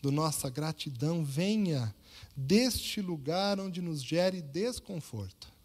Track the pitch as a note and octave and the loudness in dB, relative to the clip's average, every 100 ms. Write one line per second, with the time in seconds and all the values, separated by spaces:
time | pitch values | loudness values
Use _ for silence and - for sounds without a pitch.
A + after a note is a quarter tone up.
0 | C#3 C#3+ D#3 D3 C#3+ B2 D#3 D#3+ - B2 | 2 2 2 0 -4 -4 -4 -4 -8 -2
1 | D3 E3+ D3 C3+ F#3+ A3 F#3+ D3 A2 - | 0 0 0 0 2 2 2 2 0 -4
2 | - - - - C3+ G3+ B3+ - - - | -20 -20 -14 -6 4 6 6 2 -4 -4
3 | F#3 E3 C3 F3 G3+ G3 F#3+ F3+ F3 D3+ | -4 -4 0 2 2 0 -2 -4 -4 -4
4 | B2 D#3+ F#3 F#3 D3 D3 A3+ A#3+ - F3+ | 0 2 4 2 -6 -2 -2 -4 -8 -8
5 | - A2 F#2+ - - - | -6 -8 -8 -10 -20 -20